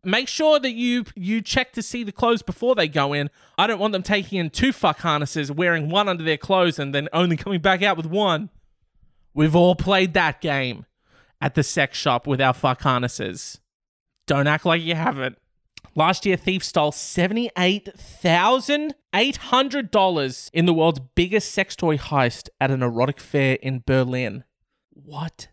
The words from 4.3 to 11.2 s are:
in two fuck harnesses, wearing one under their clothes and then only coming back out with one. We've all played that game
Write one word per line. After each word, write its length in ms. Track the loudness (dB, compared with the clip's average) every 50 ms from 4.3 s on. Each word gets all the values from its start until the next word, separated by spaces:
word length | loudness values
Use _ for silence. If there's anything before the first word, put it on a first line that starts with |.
| -4
in 120 | -4 -4 -2
two 240 | -2 0 0 0 0
fuck 260 | 2 0 0 0 0
harnesses, 500 | -2 0 0 0 -2 -4 -4 -4 -4 -4
wearing 380 | -2 0 0 2 2 0 -2
one 220 | 0 0 0 0 0
under 160 | -2 -2 -2
their 120 | -2 -2
clothes 400 | -2 0 0 2 2 2 2 0
and 160 | -2 -6 -4 -4
then 140 | -4 -4 -2 0
only 240 | 0 2 2 0
coming 240 | -2 -2 -4 -4 0
back 200 | 2 2 2 2 2
out 120 | 0 0
with 120 | -2 -4
one. 420 | -4 -2 0 0 0 0 -2 -4 -8 _ -20 _ _ _ _ _ _ _ _ _ _ _ _ _ _ _
We've 220 | 2 2 4 6
all 200 | 6 6 6 4
played 380 | 2 2 2 4 4 2 2 2
that 260 | 2 2 2 0 _
game 440 | -4 -2 -2 -2 -2 -4 -6 -10 -14 _ _ _ _ _ _ _